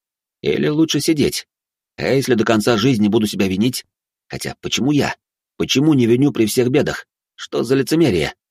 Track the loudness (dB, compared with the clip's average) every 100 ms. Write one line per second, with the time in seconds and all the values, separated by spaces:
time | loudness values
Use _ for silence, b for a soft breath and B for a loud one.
0 | _ _ _ _ -4 0 0 0 0 0
1 | 0 2 0 -2 -12 _ _ _ _ -6
2 | 0 0 0 -2 0 0 2 0 0 2
3 | 2 0 -2 -2 -2 0 -2 -4 -14 _
4 | _ _ _ -12 -10 -10 -8 -2 0 0
5 | 0 -4 _ _ _ -8 -2 2 4 4
6 | 2 2 2 2 0 2 2 0 0 -6
7 | -14 _ _ -20 -8 -6 0 0 0 2
8 | 2 2 -2 -8 _